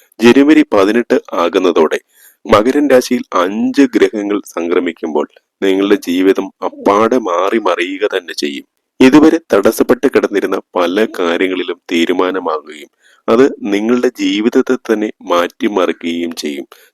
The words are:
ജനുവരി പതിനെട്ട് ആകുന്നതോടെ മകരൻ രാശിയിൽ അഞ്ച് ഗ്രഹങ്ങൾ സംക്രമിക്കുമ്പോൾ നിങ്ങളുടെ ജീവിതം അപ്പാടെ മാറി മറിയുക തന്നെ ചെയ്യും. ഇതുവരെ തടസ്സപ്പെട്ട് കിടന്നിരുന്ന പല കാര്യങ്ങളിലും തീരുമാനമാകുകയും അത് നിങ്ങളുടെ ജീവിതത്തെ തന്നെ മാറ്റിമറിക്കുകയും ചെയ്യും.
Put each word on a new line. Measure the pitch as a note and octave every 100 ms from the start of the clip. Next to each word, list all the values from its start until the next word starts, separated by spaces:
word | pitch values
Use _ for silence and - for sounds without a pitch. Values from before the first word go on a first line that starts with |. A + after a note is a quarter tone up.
| _ -
ജനുവരി | A#2 B2+ C#3+ D3+ C#3+
പതിനെട്ട് | G#2 G2 A#2 - B2+ -
ആകുന്നതോടെ | G2 F2 F#2+ F#2 E2+ D#2 - - _ _ _ -
മകരൻ | G#2+ A#2 D3 D3
രാശിയിൽ | B2+ - B2 - F#2+
അഞ്ച് | F2+ A2 B2 C3
ഗ്രഹങ്ങൾ | C3+ G#2+ F#2+ G#2+ G2+ G2+ -
സംക്രമിക്കുമ്പോൾ | E2+ E2+ F2+ F2 D#2+ E2 D2 D2 _ _ _
നിങ്ങളുടെ | G2 F#2+ G2+ G2+ -
ജീവിതം | F2 F#2+ F#2+ G2 - F#2
അപ്പാടെ | - G2 G#2 A2+ B2+
മാറി | G2+ F2 G2 A2+
മറിയുക | G2 F2 F2+ F#2+ G2+
തന്നെ | F#2+ E2+
ചെയ്യും. | - D2 C#2 - _ _ -
ഇതുവരെ | C3 D3 D#3 E3 -
തടസ്സപ്പെട്ട് | G2+ G#2+ - - A#2+ C3
കിടന്നിരുന്ന | G#2+ G2+ G2 F#2 F#2+ -
പല | F#2 F2 G2 A2 F#2+
കാര്യങ്ങളിലും | E2+ F2 F#2 F2+ F2+ F2 -
തീരുമാനമാകുകയും | F2 E2 F2+ F#2 F#2 E2 D#2 D2 D2+ C#2+ _ _ _ -
അത് | A#2 C3+ -
നിങ്ങളുടെ | G2+ G2+ A2+ B2 B2+ -
ജീവിതത്തെ | F#2+ G2+ A2+ C3 B2+ B2+
തന്നെ | - G#2+ G#2+ -
മാറ്റിമറിക്കുകയും | - - F2 - G#2 G2+ F2 - E2+ E2+ E2+ E2
ചെയ്യും. | D2+ C#2 - - _